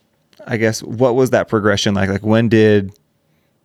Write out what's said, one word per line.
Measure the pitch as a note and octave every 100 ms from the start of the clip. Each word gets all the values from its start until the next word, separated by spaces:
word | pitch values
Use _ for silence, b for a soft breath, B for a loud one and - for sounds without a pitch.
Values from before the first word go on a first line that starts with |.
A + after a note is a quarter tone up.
| _ _ _ _ -
I | A#2
guess, | A2 A2
what | - A2 B2+ A#2+
was | B2+
that | A2+ F2
progression | A2 G#2 G2+ A2
like? | G2+ F#2+
Like, | G2
when | G#2 A2 A#2
did | A2 G#2+ G#2 F#2+ - _ _ _ _ _ _